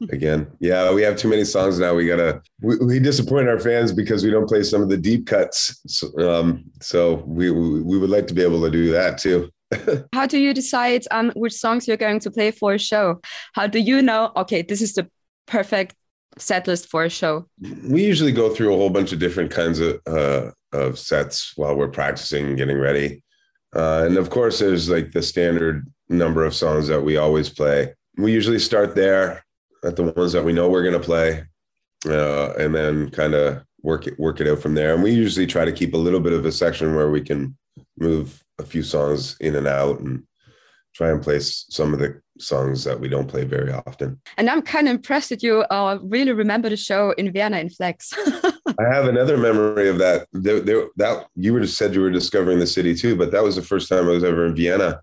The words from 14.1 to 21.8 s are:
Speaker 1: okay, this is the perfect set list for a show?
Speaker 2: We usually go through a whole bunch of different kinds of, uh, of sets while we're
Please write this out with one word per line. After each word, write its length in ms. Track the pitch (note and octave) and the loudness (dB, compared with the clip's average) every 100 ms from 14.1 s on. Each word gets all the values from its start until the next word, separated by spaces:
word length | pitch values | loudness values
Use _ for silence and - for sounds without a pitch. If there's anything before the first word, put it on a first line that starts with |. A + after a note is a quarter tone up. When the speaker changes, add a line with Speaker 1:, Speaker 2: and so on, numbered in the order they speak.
| A3 A3+ - | 2 0 -2
Speaker 1:
okay, 260 | F#3 F#3 | -2 -2
this 200 | F3 G#3 | -2 -2
is 120 | A3 | -2
the 140 | - F#3 _ _ _ - | -4 -6 _ _ _ -4
perfect 480 | A3+ G3 G3+ F#3 _ _ _ _ - | -2 0 -2 -4 _ _ _ _ -10
set 280 | - F#3 F#3 | -4 -2 0
list 220 | F3 - | -4 -2
for 140 | D#3+ | -2
a 60 | E3+ | -2
show? 360 | - E3 D#3 F3 - - - | -2 -2 -2 -6 -16 -16 -10
Speaker 2:
We 200 | C3 D3+ | 0 2
usually 280 | G#3 D#3 D3+ | 4 4 2
go 200 | A#2 A2 | 2 2
through 220 | A2 G#2+ | 2 2
a 20 | F#2+ | 4
whole 140 | G2 | 4
bunch 220 | G2 F2+ | 2 0
of 80 | E2+ | -2
different 320 | F2 F2 D#2+ | -2 -2 -4
kinds 260 | - E2+ D#2+ | -2 0 0
of, 220 | E2 - - | -2 -2 -2
uh, 420 | D#2+ C#2+ C2+ A#1+ - _ | 0 0 0 -4 -12 _
of 260 | C#2+ C2+ B1+ | -4 -4 -4
sets 540 | - D2 C#2 - - | -4 -2 -2 -6 -8
while 220 | - D2 | -6 -2
we're 100 | C#2 | -2